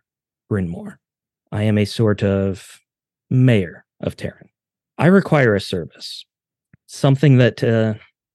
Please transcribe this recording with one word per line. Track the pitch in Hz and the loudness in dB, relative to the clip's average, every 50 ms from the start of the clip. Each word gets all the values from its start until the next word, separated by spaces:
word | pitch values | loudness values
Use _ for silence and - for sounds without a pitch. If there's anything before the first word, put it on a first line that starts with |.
| _ _ _ _ _ _ _ _ _ - | _ _ _ _ _ _ _ _ _ -8
Brynmore. | 110 98 92 82 87 104 104 - - _ _ _ _ _ _ _ _ _ _ _ | -6 -6 -6 -6 -8 -12 -14 -18 -20 _ _ _ _ _ _ _ _ _ _ _
I | - 104 104 | -6 -4 -2
am | 110 104 | 0 0
a | 104 104 | 0 -2
sort | - - - 113 107 101 - 104 | -2 -2 -2 -2 0 0 -2 -2
of | 98 98 98 98 98 92 - - - - _ _ _ _ _ _ _ _ _ _ - | -2 -2 -2 -2 -4 -6 -8 -12 -20 -20 _ _ _ _ _ _ _ _ _ _ -4
mayor | 127 127 127 127 117 101 90 78 - - _ _ _ _ | 0 2 4 4 4 2 0 -4 -8 -18 _ _ _ _
of | - - - | -10 -10 -8
Terran. | - - - - - - _ _ _ _ _ _ _ _ _ _ | -8 -12 -12 -12 -14 -20 _ _ _ _ _ _ _ _ _ _
I | - 139 | 0 2
require | 170 196 196 - - 160 143 131 113 101 | 4 4 4 2 2 2 2 2 2 0
a | 95 | 0
service, | - - 95 87 76 - _ - - - - - - _ _ _ _ _ _ _ _ _ _ _ _ | -2 -6 -8 -8 -8 -10 _ -20 -20 -18 -18 -20 -20 _ _ _ _ _ _ _ _ _ _ _ _
something | - - - - 139 135 131 156 143 131 | -20 -8 -2 0 2 2 4 4 4 6
that, | 123 123 113 - - 127 | 6 4 2 0 -2 -2
uh, | 120 113 113 110 110 107 110 - _ _ _ _ _ | 0 0 0 0 -2 -4 -6 -12 _ _ _ _ _